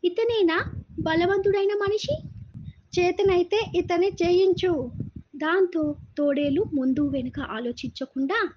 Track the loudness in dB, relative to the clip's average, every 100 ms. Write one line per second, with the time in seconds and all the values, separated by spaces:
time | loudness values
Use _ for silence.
0 | -2 0 0 4 2 2 -2 -8 -12 -6
1 | -2 2 2 2 2 2 0 0 0 -2
2 | -2 -4 -6 -16 -16 -14 -16 -16 _ 0
3 | 0 2 4 4 2 0 0 -2 0 2
4 | 2 2 2 4 4 4 2 0 -4 -8
5 | -10 -10 -18 -6 0 2 2 0 -2 -4
6 | -10 -2 0 2 0 0 0 0 0 2
7 | 0 -2 -4 -6 -8 -6 -6 -6 -10 -8
8 | -10 -4 -2 0 -2